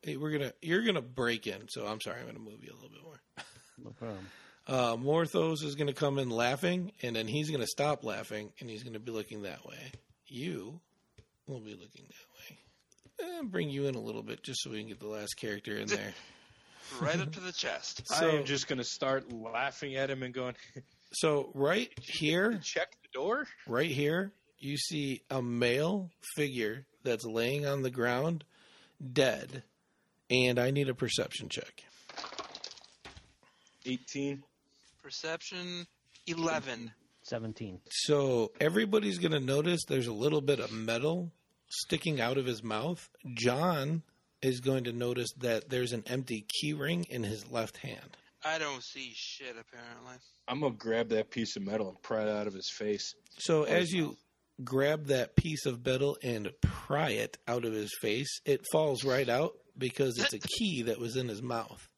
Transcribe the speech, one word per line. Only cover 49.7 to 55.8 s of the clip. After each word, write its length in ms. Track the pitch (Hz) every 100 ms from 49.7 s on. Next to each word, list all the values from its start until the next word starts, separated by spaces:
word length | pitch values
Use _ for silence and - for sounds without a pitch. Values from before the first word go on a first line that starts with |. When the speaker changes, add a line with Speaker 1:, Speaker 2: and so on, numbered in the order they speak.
| 123 120 120 123 127 - _ -
Speaker 4:
I'm 140 | 151
gonna 140 | 147
grab 340 | 110 113 113 113
that 200 | 110 107
piece 260 | - 110 -
of 60 |
metal 260 | 98 110 98
and 140 | 92
pry 200 | - 113
it 60 | 107
out 180 | 104 104
of 80 |
his 160 | 95 - -
face. 380 | 107 101 - - - -
Speaker 1:
So 240 | - 160
Speaker 4:
Or 40 | 151
Speaker 1:
as 120 | 170
Speaker 4:
his 80 | 175
Speaker 1:
you 120 | 185 151
Speaker 4:
mouth. 100 | - _ _ _ -
Speaker 1:
grab 420 | 123 131 139 156 143
that 300 | 135 - -
piece 300 | 170 151 147
of 180 | 120